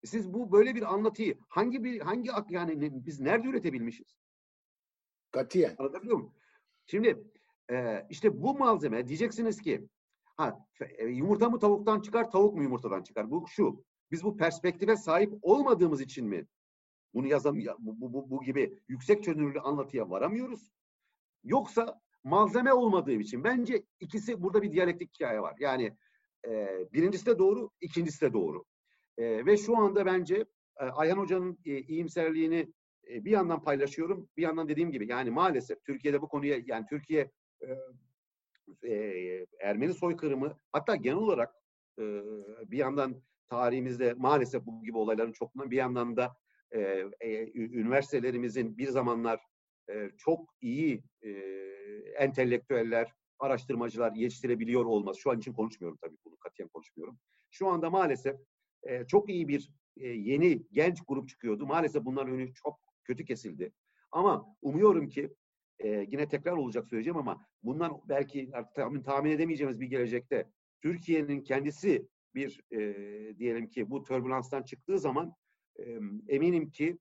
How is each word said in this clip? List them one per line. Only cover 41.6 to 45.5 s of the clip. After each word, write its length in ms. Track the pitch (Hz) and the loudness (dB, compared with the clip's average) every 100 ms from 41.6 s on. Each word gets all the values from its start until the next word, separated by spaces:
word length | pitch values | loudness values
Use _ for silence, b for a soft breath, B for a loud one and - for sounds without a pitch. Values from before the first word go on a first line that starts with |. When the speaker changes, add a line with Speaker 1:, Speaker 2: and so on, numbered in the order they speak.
| _ _ _ - | _ _ _ -8
Speaker 1:
e, 40 | 107 104 104 107 101 113 107 | -6 -6 -8 -12 -12 -16 -8
bir 120 | 123 | -2
yandan 440 | 131 143 135 127 _ _ _ | 0 0 -2 -4 _ _ _
tarihimizde 640 | 120 123 127 127 120 123 | 0 2 2 -2 0 0
maalesef 520 | 120 127 147 123 127 117 | 2 4 4 4 -2 -6
bu 180 | 113 | -12
gibi 140 | 113 113 | -6 0
olayların 340 | 107 110 117 | 2 2 0
çokluğundan 400 | 110 117 | -2 -8